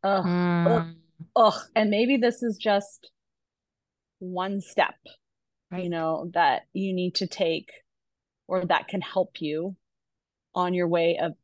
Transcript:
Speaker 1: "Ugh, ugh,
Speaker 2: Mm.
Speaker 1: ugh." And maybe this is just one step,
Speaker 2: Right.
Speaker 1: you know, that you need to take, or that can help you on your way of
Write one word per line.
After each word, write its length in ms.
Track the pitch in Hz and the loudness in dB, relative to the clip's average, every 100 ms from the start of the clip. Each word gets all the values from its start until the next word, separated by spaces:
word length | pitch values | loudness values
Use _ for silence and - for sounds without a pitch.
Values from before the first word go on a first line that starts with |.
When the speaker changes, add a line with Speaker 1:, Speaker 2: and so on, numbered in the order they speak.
Speaker 1:
"Ugh, 220 | 196 196 180 175 175 175 170 | 0 0 2 2 2 2 4
ugh, 220 | 170 165 | 2 0
Speaker 2:
Mm. 80 | 165 _ _ - 247 | -12 _ _ -4 4
Speaker 1:
ugh." 260 | 220 - - 220 | 4 4 -2 0
And 140 | 214 | 2
maybe 280 | 208 240 277 | 2 2 2
this 240 | 247 247 | 2 0
is 160 | 240 202 | -4 -2
just 540 | 220 202 196 - - _ _ _ _ _ _ _ _ _ _ _ | 0 0 -2 -16 -20 _ _ _ _ _ _ _ _ _ _ _
one 420 | 180 180 190 202 | -8 -6 -4 -4
step, 340 | - - - - - - _ _ _ _ _ | -4 0 0 -2 -20 -20 _ _ _ _ _
Speaker 2:
Right. 120 | 180 | -8
Speaker 1:
you 60 | 175 | -4
know, 400 | 170 160 160 175 | -2 -2 -2 -2
that 340 | 170 156 123 - | 0 2 0 -4
you 220 | 190 190 | -6 -4
need 220 | 185 180 - | -2 -2 -2
to 120 | 185 | -6
take, 440 | - 170 165 - - _ _ _ _ _ _ - | -2 -2 -2 -6 -20 _ _ _ _ _ _ -6
or 160 | 185 180 | -4 0
that 220 | 170 - | -2 -2
can 140 | 196 | -8
help 400 | - 190 185 - | -4 -2 -2 -4
you 340 | 151 156 185 185 _ _ _ _ _ _ _ | -6 -4 -6 -10 _ _ _ _ _ _ _
on 200 | 185 180 | -4 0
your 140 | 180 170 | 0 2
way 300 | 170 170 170 | 2 2 0
of 180 | 165 - | -4 -6